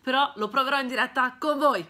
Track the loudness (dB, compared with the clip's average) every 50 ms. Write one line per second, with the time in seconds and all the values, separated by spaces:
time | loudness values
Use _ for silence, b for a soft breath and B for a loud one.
0 | _ 0 2 2 2 0 0 -6 -6 -2 -2 -2 0 0 0 -2 -2 -2 -2 -2
1 | -2 0 0 -2 -2 -2 -2 -4 -2 -2 0 2 2 2 2 2 -4 -8